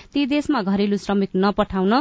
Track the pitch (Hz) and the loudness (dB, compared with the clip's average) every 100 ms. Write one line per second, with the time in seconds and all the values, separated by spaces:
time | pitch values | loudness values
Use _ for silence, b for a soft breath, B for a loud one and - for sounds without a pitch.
0 | B 277 277 294 285 277 190 196 202 202 | B -2 0 0 0 -2 0 0 0 -2
1 | - 202 196 185 196 196 202 190 190 247 | -2 -2 0 0 0 0 -2 0 0 0